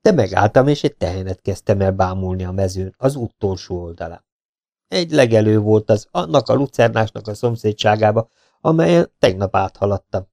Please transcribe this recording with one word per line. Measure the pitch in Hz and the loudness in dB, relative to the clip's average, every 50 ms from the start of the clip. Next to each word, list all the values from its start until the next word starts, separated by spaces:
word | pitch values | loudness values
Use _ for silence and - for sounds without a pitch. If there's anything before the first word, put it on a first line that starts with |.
De | _ 220 | _ 2
megálltam, | 202 147 107 92 92 92 101 113 - 139 131 143 | 2 4 0 0 2 2 0 4 4 4 4 4
és | 147 - - | 2 0 -2
egy | 147 - | -4 -4
tehenet | _ - 85 90 92 92 95 92 _ | _ -6 -6 -6 -6 -6 -8 -8 _
kezdtem | _ - 95 - _ - 104 98 | _ -8 -8 -6 _ -2 0 2
el | 98 95 | 2 0
bámulni | 95 95 95 92 92 95 95 92 92 92 92 | 0 0 -2 -2 -2 -4 -4 -4 -4 -6 -6
a | 90 | -6
mezőn, | 92 95 98 92 92 95 95 95 - _ | -4 -2 -2 -2 -2 -6 -10 -10 -10 _
az | 123 139 143 | -4 -4 -4
út | 143 117 - _ _ | -2 -8 -10 _ _
túlsó | - 98 95 87 - - 95 87 | -4 -4 -4 -4 -8 -10 -10 -10
oldalán. | 87 85 85 - 87 85 85 - _ _ _ _ _ _ _ _ _ _ _ _ _ _ | -8 -12 -12 -12 -12 -12 -12 -16 _ _ _ _ _ _ _ _ _ _ _ _ _ _
Egy | 185 185 175 165 | -4 -4 -4 0
legelő | 156 147 131 117 113 110 110 107 107 107 | 2 2 4 4 4 4 4 4 2 2
volt | 104 107 107 110 107 - | 2 2 2 2 2 2
az, | 110 104 - _ | 0 0 0 _
annak | _ 175 180 160 156 139 120 - | _ -6 -4 0 0 0 2 2
a | 117 | 0
lucernásnak | 127 143 135 - - 120 117 113 113 110 107 _ 110 107 | 0 0 -4 0 0 0 0 2 -2 -4 -4 _ -12 -12
a | 107 104 | -12 -10
szomszédságába, | - - 120 117 113 - 107 104 - - 110 107 107 110 107 104 113 110 _ _ _ _ _ _ _ | -4 -4 -4 -4 -2 -4 -4 -4 0 0 0 2 4 2 2 2 0 -4 _ _ _ _ _ _ _
amelyen | _ 160 165 160 165 170 175 170 175 - _ _ | _ 0 2 2 2 4 4 2 2 0 _ _
tegnap | - 123 92 95 101 95 - | 0 0 0 0 -4 -2 -2
áthaladtam | 98 95 92 _ - 101 101 101 95 _ _ - 98 95 _ | -2 -2 -2 _ -4 -2 -2 -2 -4 _ _ -8 -8 -8 _